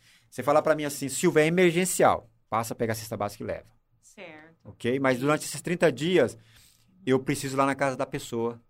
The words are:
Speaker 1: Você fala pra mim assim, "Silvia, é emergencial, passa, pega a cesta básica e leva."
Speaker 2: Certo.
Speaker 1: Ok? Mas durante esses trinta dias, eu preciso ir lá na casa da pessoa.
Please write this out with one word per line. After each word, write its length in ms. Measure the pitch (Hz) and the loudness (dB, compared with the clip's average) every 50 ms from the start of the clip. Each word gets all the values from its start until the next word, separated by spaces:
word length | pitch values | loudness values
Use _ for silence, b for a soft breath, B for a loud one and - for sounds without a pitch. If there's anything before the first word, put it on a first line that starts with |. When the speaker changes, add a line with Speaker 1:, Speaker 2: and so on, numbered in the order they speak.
| b b b b b b | b b b b b b
Speaker 1:
Você 120 | - - 120 | -12 -6 -2
fala 200 | 147 143 151 147 | 2 2 2 4
pra 120 | 156 156 | 2 0
mim 100 | 156 151 | 0 0
assim, 240 | 143 147 - 143 131 | -6 -6 -6 -8 -6
"Silvia, 340 | 135 - - 175 143 156 151 | -6 0 0 2 4 4 4
é 40 | |
emergencial, 840 | 160 170 180 185 175 156 175 185 180 - - 160 120 90 - - _ _ _ _ - | 4 4 4 4 4 4 2 0 -2 2 4 4 4 4 2 -2 _ _ _ _ -4
passa, 260 | 107 110 117 113 117 | -4 -4 -2 -4 -4
pega 180 | - 120 113 110 | -4 -4 -4 -4
a 20 | |
cesta 200 | 110 - - 113 | -6 -6 -10 -6
básica 260 | 98 101 104 - - 123 | -6 -6 -6 -6 -10 -8
e 40 | |
leva." 200 | 104 85 82 - _ _ _ _ _ _ _ | -8 -8 -10 -10 _ _ _ _ _ _ _
Speaker 2:
Certo. 540 | _ - _ - 190 170 156 - - - _ _ _ | _ -20 _ -20 -20 -20 -20 -20 -20 -20 _ _ _
Speaker 1:
Ok? 360 | 107 - _ - 117 127 139 | -20 -20 _ -4 -2 -2 0
Mas 180 | 135 131 131 120 | 2 0 0 0
durante 260 | 131 143 151 147 - | 0 0 0 -2 -2
esses 160 | - - 143 | -8 -10 -10
trinta 300 | - 160 175 170 180 160 | -6 -6 -4 2 2 2
dias, 480 | 131 120 151 175 185 170 127 104 - b b b b b b b b b b b _ _ - | 2 2 -2 2 4 4 4 2 0 b b b b b b b b b b b _ _ -2
eu 140 | 127 131 131 | 0 0 0
preciso 380 | 131 139 143 - 139 135 131 | 2 -2 -4 -4 -4 -6 0
ir 20 | 135 | 0
lá 80 | 135 | 0
na 80 | 139 139 | 0 0
casa 220 | 139 143 139 131 | 0 -2 -2 -2
da 100 | 123 135 | -4 -6
pessoa. 540 | 135 - 139 - - 123 117 113 117 117 117 _ _ | -6 -6 -10 -10 -8 -6 -4 -4 -6 -6 -8 _ _